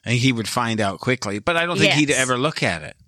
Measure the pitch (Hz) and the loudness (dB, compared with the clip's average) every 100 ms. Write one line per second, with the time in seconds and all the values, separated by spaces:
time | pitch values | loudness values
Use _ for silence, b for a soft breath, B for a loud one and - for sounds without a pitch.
0 | - 120 131 117 101 - 117 113 101 92 | -2 0 2 0 -2 -2 0 0 0 -2
1 | - 127 107 101 98 170 170 180 202 156 | -2 -2 -2 -4 -2 0 0 2 2 4
2 | 143 131 131 123 143 - 127 85 78 - | 2 2 2 2 0 0 -2 -2 -8 -18